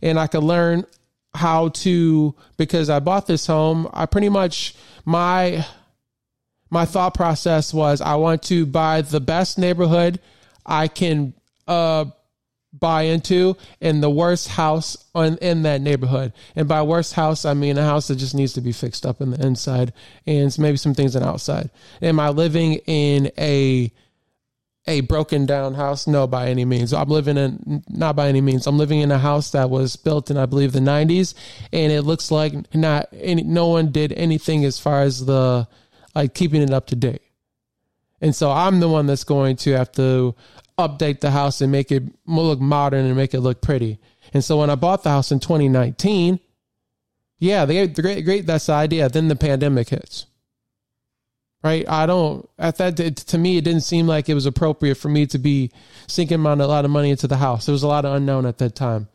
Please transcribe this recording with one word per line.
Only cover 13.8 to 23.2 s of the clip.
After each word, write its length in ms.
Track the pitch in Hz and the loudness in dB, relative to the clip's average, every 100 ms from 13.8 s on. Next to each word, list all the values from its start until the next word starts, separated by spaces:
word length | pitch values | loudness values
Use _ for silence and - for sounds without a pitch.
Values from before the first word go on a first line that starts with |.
and 220 | 160 151 | -2 2
the 80 | 147 | 2
worst 380 | 147 170 175 - | 2 2 0 -4
house 480 | - 156 160 156 - _ | -2 0 0 -4 -12 _
on, 220 | 175 160 160 | -2 0 0
in 240 | 175 165 | 0 0
that 180 | 156 139 | 0 0
neighborhood. 500 | 143 139 127 131 131 - - | 0 0 0 -2 -4 -8 -10
And 140 | - 151 | -4 0
by 140 | 156 | 0
worst 300 | 151 165 160 | 0 0 -2
house, 320 | - 156 156 | 0 0 0
I 80 | 151 | -2
mean 240 | 143 143 143 | 0 0 0
a 80 | |
house 240 | 151 151 - | 2 0 -2
that 80 | 135 | -4
just 180 | 131 | -2
needs 200 | 139 135 | -2 -2
to 80 | - | -2
be 100 | 123 | -6
fixed 320 | 113 123 - 139 | -4 -6 -6 -6
up 140 | 117 | -4
in 100 | 135 | -4
the 160 | 127 135 | -2 -2
inside 460 | 123 - 127 123 - - - - | -2 -2 -2 -2 -6 -20 -12 -2
and 200 | 147 143 | 0 0
s-, 120 | 131 | 2
maybe 180 | 151 139 | 0 0
some 180 | 156 | 0
things 220 | 135 139 127 | 0 0 0
on 60 | |
the 60 | 87 | -2
outside. 420 | - - 143 - - - - | -4 -4 -6 -6 -12 -20 -6
Am 180 | 165 156 | 0 2
I 80 | 147 | 2
living 460 | 143 165 160 160 156 - | 0 0 2 0 -2 -2
in 440 | 156 147 143 | 0 2 2